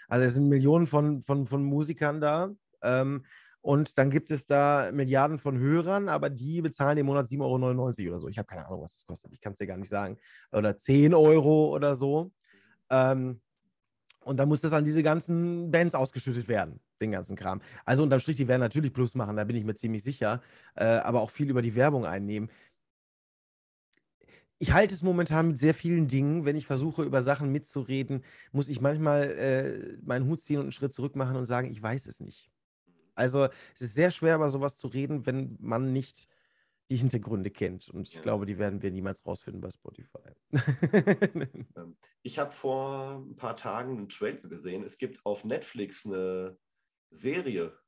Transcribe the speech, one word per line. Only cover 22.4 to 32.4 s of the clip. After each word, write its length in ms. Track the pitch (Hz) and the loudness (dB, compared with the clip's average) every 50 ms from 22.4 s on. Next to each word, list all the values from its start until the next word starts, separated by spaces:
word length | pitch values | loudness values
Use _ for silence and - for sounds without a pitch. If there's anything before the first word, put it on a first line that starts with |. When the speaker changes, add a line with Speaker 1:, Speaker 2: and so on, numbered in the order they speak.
| 110 110 - _ _ _ _ _ _ _ _ _ _ _ _ _ _ _ _ _ _ _ _ _ _ _ _ _ _ _ _ _ _ _ _ _ _ _ - - _ _ _ - | -6 -8 -12 _ _ _ _ _ _ _ _ _ _ _ _ _ _ _ _ _ _ _ _ _ _ _ _ _ _ _ _ _ _ _ _ _ _ _ -20 -20 _ _ _ -6
Speaker 1:
Ich 120 | 151 - 135 | 0 4 6
halte 200 | 180 214 202 196 | 6 6 4 2
es 80 | 156 | -2
momentan 480 | 170 190 175 175 170 156 156 160 160 165 | 0 0 2 2 2 2 2 2 2 2
mit 80 | 151 | 2
sehr 160 | 123 139 156 160 | 4 4 4 4
vielen 340 | - - 165 175 165 156 | 4 0 0 2 2 2
Dingen, 380 | 127 131 135 139 143 156 170 151 | 2 2 2 2 2 0 0 0
wenn 100 | 143 147 | 0 -2
ich 100 | 151 - | -2 -2
versuche, 360 | - 139 127 143 160 - - 151 | -2 -2 -2 -2 -2 -2 -4 -2
über 180 | 139 135 131 | 0 0 0
Sachen 300 | 120 135 143 131 147 139 | 2 2 0 0 0 -2
mitzureden, 720 | 139 147 - - - 139 123 - 135 135 131 113 135 127 - - - - - - | -2 -2 -4 -6 -8 -8 -6 -4 -2 -4 -2 -2 -6 -8 -8 -12 -20 -20 -16 -6
muss 180 | - 139 139 135 | -4 -4 -2 -2
ich 100 | 139 113 | -4 0
manchmal, 420 | 131 143 156 156 156 151 147 143 143 139 | 0 0 0 2 2 2 2 2 2 0
äh, 640 | - - 123 135 131 131 135 135 - - - - - - - | -2 -2 0 2 2 2 0 -2 -6 -8 -10 -12 -14 -12 -6
meinen 220 | - 123 127 131 | -4 -2 -2 0
Hut 120 | 135 165 - | -2 -2 -4
ziehen 160 | - - 147 | -4 -4 -2
und 60 | 143 139 | -2 -2
einen 80 | 139 | -4
Schritt 220 | 131 - 139 135 - | -6 -6 -6 -6 -4
zurück 220 | - 123 143 - | -4 -8 -6 -4
machen 200 | 139 131 127 131 | -4 -4 -4 -2
und 100 | 127 127 | -4 -4
sagen, 240 | 113 123 123 127 - | -2 -2 -2 -2 -4
ich 120 | 113 107 | -8 -6
weiß 260 | 110 110 127 139 - | -6 -4 -6 -6 -8
es 120 | - - - | -12 -16 -16
nicht. 300 | - - - _ | -16 -18 -18 _